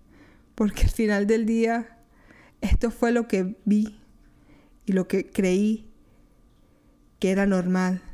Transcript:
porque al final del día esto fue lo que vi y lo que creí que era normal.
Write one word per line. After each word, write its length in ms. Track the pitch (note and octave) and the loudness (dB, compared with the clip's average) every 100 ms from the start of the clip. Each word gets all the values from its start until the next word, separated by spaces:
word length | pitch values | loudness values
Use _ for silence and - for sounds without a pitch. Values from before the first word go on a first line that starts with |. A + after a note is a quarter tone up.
| - - - - _ - | -20 -20 -20 -20 _ -4
porque 280 | G#3 - | -2 2
al 60 | - | 0
final 380 | - A3 G3+ G3+ | 2 0 2 2
del 180 | A3+ A3 | 0 2
día 520 | A3+ A3+ A#3 A3+ - _ _ - - - _ | 0 0 0 -6 -14 _ _ -20 -20 -20 _
esto 320 | G#3 - A#3 | 0 0 0
fue 200 | - A#3 | 0 0
lo 160 | A#3+ A#3 | 0 0
que 300 | F#3+ F#3 - G#3 | -2 -2 -4 0
vi 340 | G#3+ G#3+ - - - - _ - - _ _ - | 0 0 -6 -20 -20 -20 _ -20 -20 _ _ -4
y 80 | |
lo 140 | F#3 F3+ | -2 -2
que 220 | F#3+ - | -4 -4
creí 580 | - F#3+ F#3 G#3 A3 - - - - - _ - _ _ _ _ _ _ - | -2 0 2 0 -2 -8 -20 -20 -20 -20 _ -20 _ _ _ _ _ _ -4
que 120 | F#3+ | -2
era 140 | F#3+ G3 | 0 0
normal. 560 | F#3 F3+ F#3 F#3 F#3 - | 0 0 0 0 -4 -8